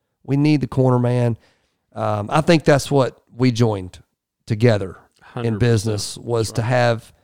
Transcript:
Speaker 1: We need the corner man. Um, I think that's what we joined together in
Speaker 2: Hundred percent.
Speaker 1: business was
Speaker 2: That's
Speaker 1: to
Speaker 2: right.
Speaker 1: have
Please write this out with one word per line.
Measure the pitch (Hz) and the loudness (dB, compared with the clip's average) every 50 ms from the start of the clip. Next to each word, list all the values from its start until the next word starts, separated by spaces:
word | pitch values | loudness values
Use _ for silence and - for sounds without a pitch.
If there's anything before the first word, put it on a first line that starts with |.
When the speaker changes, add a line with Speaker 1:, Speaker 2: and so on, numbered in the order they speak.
| _ _ _ _ _ | _ _ _ _ _
Speaker 1:
We | - 135 | -2 0
need | 143 143 151 151 143 | 2 2 2 2 2
the | 131 | 0
corner | 117 - 135 127 131 123 123 | -2 0 0 2 2 2 2
man. | 123 120 123 123 120 117 117 - _ _ _ _ _ _ _ _ _ _ _ | 2 0 0 0 0 0 -2 -4 _ _ _ _ _ _ _ _ _ _ _
Um, | 110 110 107 107 104 104 107 | -6 -4 -4 -4 -4 -4 -2
I | - 156 151 | -2 0 2
think | - 170 156 - | 4 2 4 4
that's | - 147 139 - - | 4 2 2 2 0
what | 143 139 127 117 - _ _ _ - | 0 0 0 -2 -4 _ _ _ -4
we | 117 127 131 | -2 0 0
joined | 120 107 120 113 104 98 92 90 - - - _ _ _ _ _ _ _ _ | 2 2 0 0 0 -4 -8 -12 -16 -20 -20 _ _ _ _ _ _ _ _
together | - 117 104 117 120 110 104 95 92 - - - _ _ _ | -8 -2 2 2 2 2 2 -2 -6 -10 -16 -20 _ _ _
in | _ | _
Speaker 2:
Hundred | - - 123 117 | -16 -12 -8 -6
percent. | 117 110 98 | -4 -2 0
Speaker 1:
business | 120 120 117 110 104 113 104 104 - - - - | 2 2 2 2 0 -2 -4 -6 -6 -10 -12 -12
was | - 117 117 117 110 107 | -8 -4 -2 -2 -2 -4
Speaker 2:
That's | 107 | -4
Speaker 1:
to | 123 113 | -4 -2
Speaker 2:
right. | 117 | -2
Speaker 1:
have | 127 123 120 120 117 113 - - _ _ | 0 2 2 0 0 -2 -6 -12 _ _